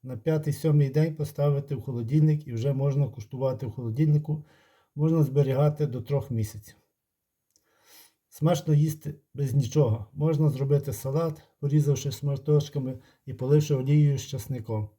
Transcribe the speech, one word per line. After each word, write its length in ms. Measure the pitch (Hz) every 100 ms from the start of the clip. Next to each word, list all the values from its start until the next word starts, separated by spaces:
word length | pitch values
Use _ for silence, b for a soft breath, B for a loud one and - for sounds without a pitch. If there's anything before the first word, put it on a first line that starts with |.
На 140 | 131 120
п'ятий-сьомий 720 | - 156 151 143 160 147 139
день 260 | 143 160 156
поставити 580 | 147 - 147 143 143
в 80 | 131
холодильник 640 | 104 120 113 151 156 151 143
і 60 |
вже 200 | 113 131
можна 360 | 135 143 139 143
куштувати 580 | - 107 131 131 120 127
в 40 |
холодильнику. 760 | 107 120 117 156 147 151 151 b b b b b
Можна 280 | 147 156 165
зберігати 640 | 135 139 135 131 147 147 147
до 140 | 123
трьох 300 | - 143 110
місяців. 460 | 117 107 104 - - _ _ _ _ _ _ _ _ b b b b b b _
Смачно 460 | - 151 175 -
їсти 400 | 147 156 - 147 - _
без 200 | 139 139
нічого. 520 | 135 117 156 131 107 -
Можна 360 | - 156 151 156
зробити 440 | 127 139 143 143
салат, 500 | 107 135 143 165 156 _ _
порізавши 520 | 143 151 143 139 143
шматочками 880 | - 143 139 - 147 147 143 131 131 b b -
і 80 |
поливши 400 | 117 127 151 147
олією 440 | 139 131 151 147 135
з 40 |
часником. 680 | - - - 127 107 107 107